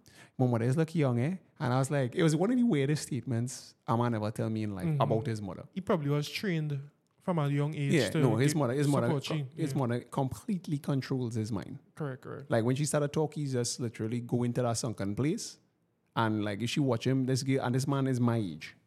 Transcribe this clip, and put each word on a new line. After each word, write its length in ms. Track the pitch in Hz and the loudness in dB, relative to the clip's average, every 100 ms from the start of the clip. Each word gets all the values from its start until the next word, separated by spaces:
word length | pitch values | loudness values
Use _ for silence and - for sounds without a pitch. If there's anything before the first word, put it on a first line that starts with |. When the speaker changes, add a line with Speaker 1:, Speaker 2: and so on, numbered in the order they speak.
| - - - - | -14 -20 -10 0
Speaker 1:
"My 100 | 127 | 2
mother 180 | 117 120 | 4 2
is 100 | 135 | 2
look 180 | 156 | 0
young, 240 | 165 135 120 | 2 2 2
eh?" 180 | 143 190 - - | 0 -4 -10 -4
And 120 | 127 | 0
I 60 | 127 | 0
was 100 | 131 | 0
like, 240 | 143 123 | 0 0
it 80 | - | 2
was 140 | 165 156 | 2 4
one 160 | 202 | 2
of 40 | 254 | 2
the 60 | |
weirdest 400 | 240 147 135 147 | 4 4 2 0
statements 720 | - 127 - 113 123 - - - - | -2 -6 -2 -2 -2 -6 -16 -8 0
a 80 | 117 | 2
man 180 | 120 | 2
ever 160 | 110 107 | 0 -2
tell 180 | 113 110 | -2 -2
me 140 | 110 | -2
in 140 | 107 98 | -2 -2
life 80 | 165 | -2
Speaker 2:
Mm-hmm. 140 | 143 | 0
Speaker 1:
about 260 | 110 110 110 | 2 2 0
his 160 | 107 | -4
mother. 220 | 98 - - | -6 -10 -10
Speaker 2:
He 80 | 185 | -6
probably 280 | 185 175 143 | 0 0 2
was 180 | 147 143 | 0 -2
trained 500 | - 208 165 151 139 143 _ _ _ | -4 -2 -2 -2 -4 -8 _ _ _
from 160 | - 170 | -2 0
a 80 | 143 | 2
young 260 | 143 147 | 2 0
age 180 | 151 139 | -2 2
Speaker 1:
Yeah, 160 | 151 104 | 2 2
Speaker 2:
to 80 | 160 | 4
Speaker 1:
no, 160 | 131 110 | 4 4
his 160 | 147 | 4
Speaker 2:
give 60 | 151 | 2
Speaker 1:
mother, 140 | 123 | 2
his 120 | 139 143 | 2 2
mother, 220 | 135 120 | 4 2
Speaker 2:
support 180 | 139 - | 0 -2
Speaker 1:
co-, 80 | |
Speaker 2:
gene. 140 | 156 131 - | -4 -4 -4
Speaker 1:
his 160 | 135 | -2
Speaker 2:
Yeah. 60 | 139 | 0
Speaker 1:
mother 220 | 120 123 | 0 -2
completely 760 | - 139 135 - - 180 - 143 | -2 -2 -2 -4 -4 -4 -2 -4
controls 560 | - 135 - 135 120 | -2 -2 0 -2 -2
his 160 | 117 110 | -2 -2
mind. 300 | 123 - 147 - - | -4 -6 -12 -14 -10
Speaker 2:
Correct, 260 | 143 127 | -8 -8
correct. 260 | - 113 143 | -12 -12 0
Speaker 1:
Like, 160 | 120 | 2
when 120 | 117 131 | 2 2
she 80 | |
started 280 | 147 151 143 | 0 0 0
talk, 220 | 160 151 | 0 -2
he 120 | 156 143 | -2 -2
just 340 | 123 117 - | -2 -2 -2
literally 400 | 120 - 110 117 | -6 -4 -4 -4
go 240 | 120 120 | -2 0
into 180 | 123 123 | 0 0
that 140 | 120 117 | 0 0
sunken 400 | 117 104 98 104 | -4 -4 -4 0
place. 420 | 147 226 - - _ _ _ _ _ | 0 -2 -6 -16 _ _ _ _ _
And, 300 | 117 110 107 | 0 0 0
like, 160 | 104 101 | -2 -2
if 80 | 117 | -2
she 80 | - | 0
watch 300 | 135 113 123 | 0 2 2
him, 180 | 135 127 | 2 2
this 160 | 127 | 0
girl, 200 | 135 131 | 0 0
and 100 | 123 | 0
this 140 | 127 139 | 0 0
man 180 | 139 135 | 0 0
is 140 | 123 | 2
my 160 | 120 117 | 2 2
age. 400 | 95 76 - - | -2 -6 -14 -18